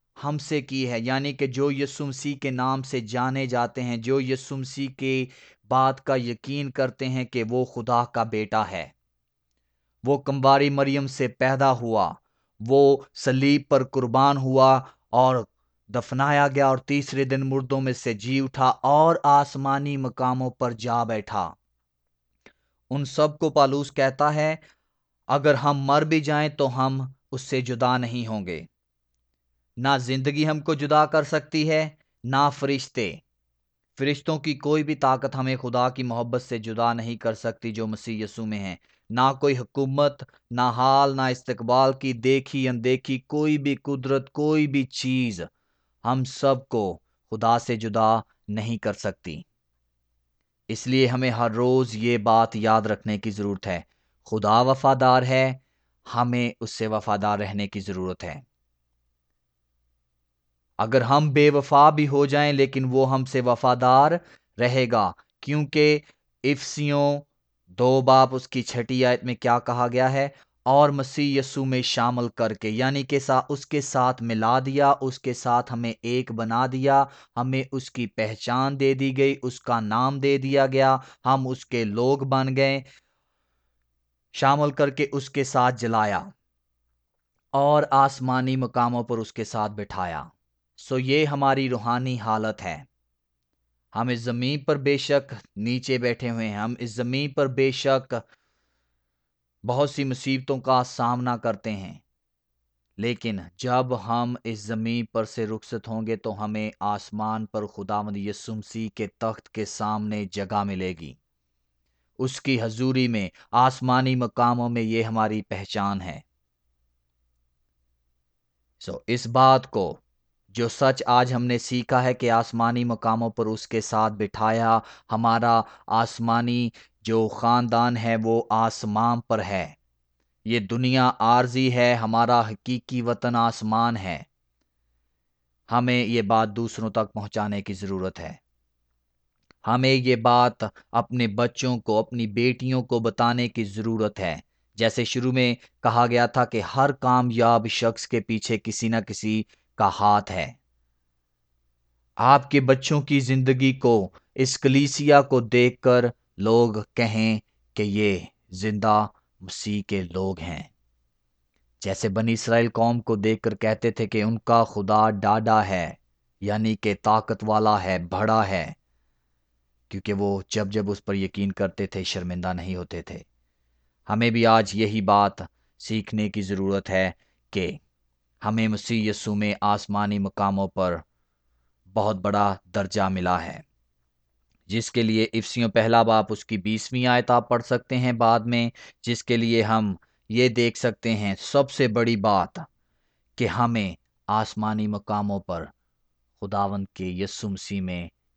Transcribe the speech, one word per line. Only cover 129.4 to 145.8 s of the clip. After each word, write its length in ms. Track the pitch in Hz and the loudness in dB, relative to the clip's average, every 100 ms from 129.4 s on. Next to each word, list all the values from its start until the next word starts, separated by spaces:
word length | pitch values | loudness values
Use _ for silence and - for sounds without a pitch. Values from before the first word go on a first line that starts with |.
| 95 95 78 - _ _ _ _ _ _ 107 | -2 -6 -6 -12 _ _ _ _ _ _ -4
ये 120 | 120 | -4
दुनिया 460 | 98 117 127 131 127 | -2 -2 0 2 2
आर्जी 640 | - 110 123 127 127 131 | 2 4 4 2 0 0
है, 260 | 123 123 117 | 2 2 2
हमारा 460 | 113 113 117 120 | 0 2 4 2
हकीकी 600 | 113 110 - 123 - 123 | 2 -6 -6 -8 -6 -6
वतन 340 | 117 120 123 120 | -2 -2 -2 0
आसमान 640 | 117 113 107 113 117 113 | 0 -2 -2 0 0 -2
है। 300 | 95 78 - _ _ _ _ _ _ _ _ _ _ _ _ _ - | -6 -10 -12 _ _ _ _ _ _ _ _ _ _ _ _ _ -2
हमें 360 | 117 123 123 110 | 0 2 0 2
ये 160 | 117 | 0
बात 280 | 101 113 110 | 2 2 0
दूसरों 420 | 104 117 - 110 | -2 -8 -6 -4
तक 140 | 113 107 | -2 -4
पहुंचाने 560 | 110 104 113 104 101 | -6 -8 -4 -4 -4
की 120 | 98 | -8
ज़रूरत 460 | 95 98 95 92 - | -8 -6 -6 -6 -8
है। 220 | 80 82 _ _ _ _ _ _ _ _ _ _ _ _ - | -14 -16 _ _ _ _ _ _ _ _ _ _ _ _ -2
हमें 280 | 123 131 | 2 2
ये 220 | 135 127 123 | 2 2 2
बात 480 | 117 123 123 - 107 - _ | 4 4 4 0 -10 -10 _
अपने 340 | 117 120 123 117 | -4 -2 -2 -2
बच्चों 500 | 101 120 - 127 120 | 0 -2 -2 -4 -4
को, 260 | - 107 | 0 0
अपनी 240 | 110 120 113 | 0 -4 -4
बेटियों 560 | 104 123 127 127 131 | 0 0 0 -2 -2
को 160 | 120 120 | -2 -2
बताने 480 | 113 - 120 120 120 | -2 0 0 0 -2
की 160 | - | -4
ज़रूरत 560 | 104 101 110 113 107 98 | -6 -4 -4 -2 -2 -2
है। 240 | 92 76 - _ _ - | -6 -6 -12 _ _ -2
जैसे 280 | 113 - 117 | -2 0 -2
शुरू 260 | 127 127 | -2 0
में 260 | 127 123 120 _ _ | 2 0 0 _ _